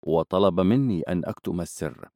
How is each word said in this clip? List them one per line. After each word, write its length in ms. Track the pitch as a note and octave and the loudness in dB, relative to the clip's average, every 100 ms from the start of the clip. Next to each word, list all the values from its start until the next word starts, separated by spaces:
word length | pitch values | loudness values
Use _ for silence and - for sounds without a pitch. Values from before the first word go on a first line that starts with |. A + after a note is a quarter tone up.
| - | 0
وطلب 540 | D#2+ D#2+ F#2 G2 F2 | 0 2 2 2 4
مني 420 | F#2 B2 C3+ F#2 | 2 4 2 0
أن 240 | - F2+ - | -2 -4 -4
أكتم 360 | - - F2 | -8 -6 -6
السر. 480 | E2+ - D#2+ A#1+ - | -6 -6 -8 -8 -20